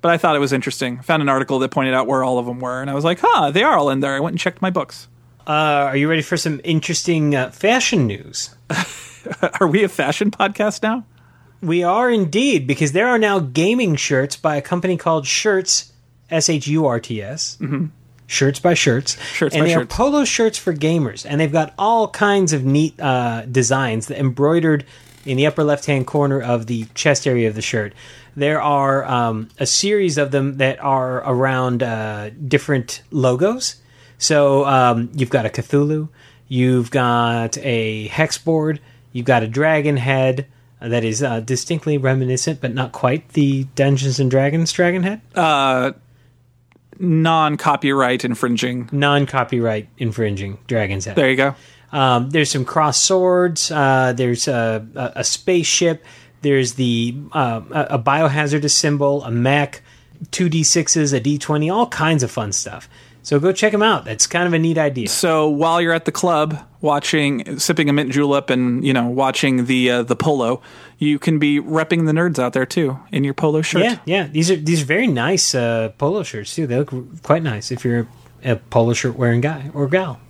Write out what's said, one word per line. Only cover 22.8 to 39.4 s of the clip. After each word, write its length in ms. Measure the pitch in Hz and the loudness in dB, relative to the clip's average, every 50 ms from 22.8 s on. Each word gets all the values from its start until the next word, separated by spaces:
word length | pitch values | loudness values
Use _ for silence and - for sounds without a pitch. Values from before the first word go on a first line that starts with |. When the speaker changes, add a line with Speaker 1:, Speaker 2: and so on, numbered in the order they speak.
| 156 156 - - | 2 0 -4 -6
Speaker 2:
uh, 420 | - 139 131 123 120 120 117 113 110 | -4 -2 -2 0 -2 -2 -4 -6 -8
designs 600 | 131 120 131 123 110 131 135 135 123 113 110 - | -2 0 0 0 2 0 0 0 -2 -2 -4 -4
that 120 | - 143 - | -6 -6 -2
embroidered 680 | 143 135 120 131 143 147 165 170 160 160 156 147 139 - - - - - - - - | -2 -4 0 0 0 2 2 2 2 2 0 0 -2 -8 -20 -20 -20 -20 -20 -18 -8
in 100 | 143 131 | -4 0
the 100 | 127 143 | 2 2
upper 180 | 151 147 - 156 | 2 2 2 0
left-hand 420 | 147 147 143 - - 147 135 127 | 0 0 0 0 -2 -2 -2 -2
corner 340 | - - 147 143 139 135 139 | -2 0 0 2 2 0 -2
of 260 | 117 120 120 120 113 | 0 0 -2 -2 -2
the 180 | 113 120 113 110 110 - | -4 -6 -6 -6 -8 -8
chest 320 | - - 156 139 - - | -2 0 0 0 2 0
area 220 | 143 127 120 117 110 | 0 2 2 2 0
of 60 | 107 | -2
the 80 | 113 | -4
shirt. 300 | 110 - - 113 104 104 - - - - - - - - - | -6 -4 -4 -4 -4 -4 -10 -16 -20 -20 -20 -20 -20 -18 -6
There 260 | 143 143 147 156 151 | -2 0 0 0 0
are, 420 | - 147 143 143 139 135 135 135 135 | 0 2 2 2 2 2 2 0 0
um, 440 | - 131 120 120 117 113 110 110 110 _ - | 0 0 0 0 0 -2 -4 -8 -10 _ -6
a 80 | 135 | -4
series 500 | 120 - - - 202 208 208 196 175 147 | -2 0 0 0 2 2 2 2 0 0
of 140 | 151 143 135 | 0 -2 0
them 280 | 135 139 135 139 135 135 | 0 0 0 0 -2 0
that 200 | 135 131 135 - | 0 0 0 -2
are 380 | - 143 135 131 127 127 127 127 - - | -2 0 0 0 0 -2 -4 -4 -2 -2
around, 540 | 127 123 131 135 131 127 127 127 123 120 | 0 2 2 2 2 0 0 0 0 0
uh, 480 | 127 120 113 110 110 110 107 104 104 107 113 - 151 | -2 -2 -2 -4 -4 -6 -6 -8 -10 -12 -12 -10 -4
different 560 | 131 147 139 - - 147 131 120 - - - - _ | 0 0 0 2 2 -2 -2 -2 -4 -10 -14 -14 _
logos. 680 | - 151 127 127 123 127 165 202 233 254 254 - - - _ _ _ - - - - _ | -2 0 2 2 2 2 0 0 0 -2 -6 -8 -8 -10 _ _ _ -20 -20 -20 -12 _
So, 460 | - - 156 147 143 143 139 135 143 | -2 2 4 4 4 4 4 4 4
um, 440 | 139 135 131 127 123 120 117 117 120 | 4 4 4 6 4 4 2 -2 -4
you've 180 | - 151 127 120 | -2 -4 -2 0
got 140 | - 131 110 | 0 0 0
a 20 | 107 | 0
Cthulhu, 580 | - - 117 - - 143 143 147 156 156 151 156 - _ - - - _ _ _ | -4 -6 -6 0 0 2 2 2 -2 -4 -4 -8 -12 _ -20 -20 -20 _ _ _
you've 420 | 135 123 127 127 127 123 120 117 | 0 2 2 4 4 2 0 0
got 640 | - 139 123 120 120 120 120 117 117 117 113 113 - - | 0 0 2 2 2 2 2 2 0 -2 -2 -4 -6 -6
a 480 | - 143 120 113 110 110 107 107 107 104 | -4 -2 -2 0 -2 -2 -4 -6 -8 -8
hex 280 | - - 160 156 - - | -2 -2 -2 -2 -2 -6
board, 420 | - 165 160 156 151 156 156 147 - - - - _ _ | -2 0 0 0 0 0 -2 -4 -8 -20 -20 -20 _ _
you've 140 | - 123 120 | -8 -6 2
got 160 | 127 127 120 | 2 2 2